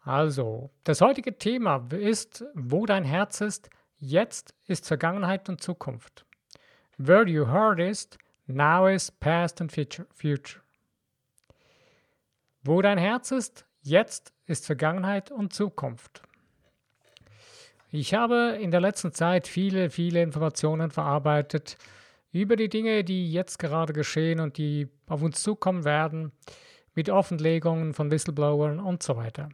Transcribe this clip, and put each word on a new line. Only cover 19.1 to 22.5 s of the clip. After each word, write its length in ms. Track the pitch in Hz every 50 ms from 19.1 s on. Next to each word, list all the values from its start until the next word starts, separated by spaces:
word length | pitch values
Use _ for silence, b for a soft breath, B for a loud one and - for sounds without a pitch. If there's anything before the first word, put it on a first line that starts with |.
| -
Zeit 360 | - 165 170 180 185 175 -
viele, 420 | - 175 185 196 190 190 185 170
viele 320 | - - 170 175 170 170 170
Informationen 680 | 160 143 156 160 156 - - - 151 156 156 160 160 139
verarbeitet 880 | - 151 147 139 147 139 151 147 147 147 143 - 156 - - - B B B B B B B B B B B
über 240 | _ 170 208 202